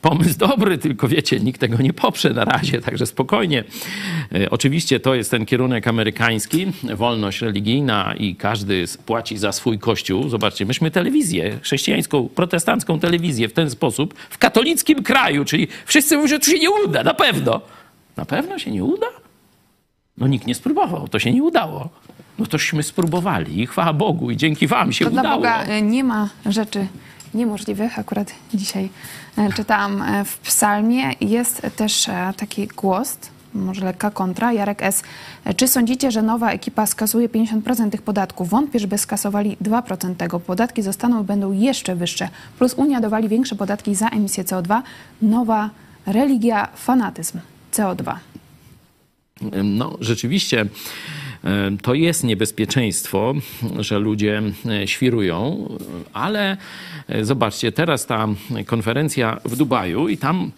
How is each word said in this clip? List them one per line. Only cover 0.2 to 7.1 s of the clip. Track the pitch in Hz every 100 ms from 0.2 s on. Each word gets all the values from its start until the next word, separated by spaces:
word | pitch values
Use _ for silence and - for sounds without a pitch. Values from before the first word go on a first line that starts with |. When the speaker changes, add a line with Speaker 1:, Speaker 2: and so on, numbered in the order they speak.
| 170 -
Speaker 1:
dobry, | 190 269 208 160
tylko | 151 120 123
wiecie, | 160 - 120
nikt | 110 -
tego | 120 113
nie | 131
poprze | - 233 - 147
na | 120
razie, | 104 127 135 123
także | - - 123
spokojnie. | - 131 208 196 139 104 - - 202 196 165 120
E, | 87 98
oczywiście | - 135 156 - 123
to | 131
jest | 127 107
ten | 120 110
kierunek | 123 127 120 110
amerykański, | 113 110 107 117 110 - 156 190 - 123 101
wolność | 120